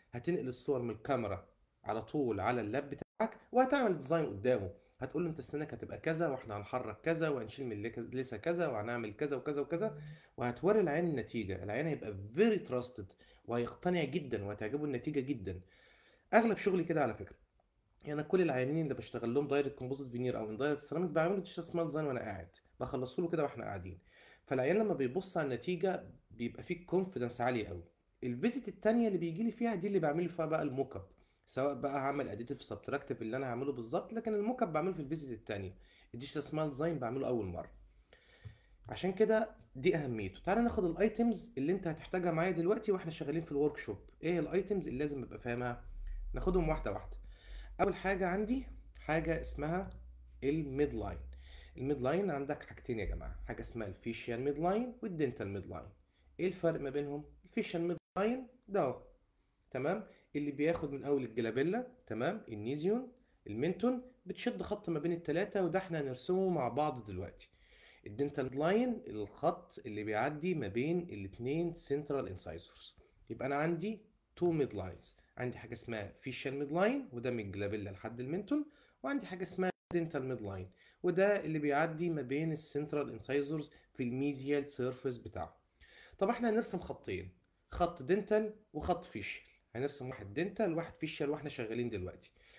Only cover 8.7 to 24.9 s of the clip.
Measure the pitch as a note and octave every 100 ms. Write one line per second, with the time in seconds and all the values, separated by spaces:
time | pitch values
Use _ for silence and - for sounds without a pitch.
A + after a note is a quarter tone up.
8.7 | A2+ G#2+ A#2+ A2 G#2 D3 C3+ D3+ C#3+ C#3
9.7 | E3+ A3 - - - - - B2 A#2+ E3+
10.7 | G#3+ F3 D#3 F3 C3+ G#2 A#2 F#2+ F2 G2
11.7 | A2+ D#3+ C3+ G#2+ G2 G2+ B2+ A3+ G3 -
12.7 | B2 B2 - F#2+ - - - - A#2+ A#2
13.7 | - F3+ F3+ C#3 E3 C#3 A2+ G2+ G#2 G#2+
14.7 | C#3+ D3+ B2 D#3 C#3+ C3 B2+ F#2 F2 -
15.7 | - - - - _ _ A3 A3+ G3+ G3+
16.7 | F#3 E3 D#3 B2+ G#2 G2 - _ _ _
17.7 | _ _ _ D3 D3 D3+ F#3 E3+ B2+ B2+
18.7 | D#3+ D#3 B2+ A2+ A#2+ A#2 C3 C#3+ C#3+ C#3
19.7 | - B2+ C3+ C3+ A#2+ B2+ A2+ G#2+ G#2+ C#3+
20.7 | C#3+ - D3+ F3+ D3+ E3 G3+ F3+ - E3
21.7 | E3+ D#3+ D3 D3 B2 A2 F#2 - _ _
22.7 | - B2+ C3 B2+ - E3+ E3 C#3+ - G#2
23.7 | G2 F2+ F2 - - - - - B2+ C3
24.7 | G3+ G#3+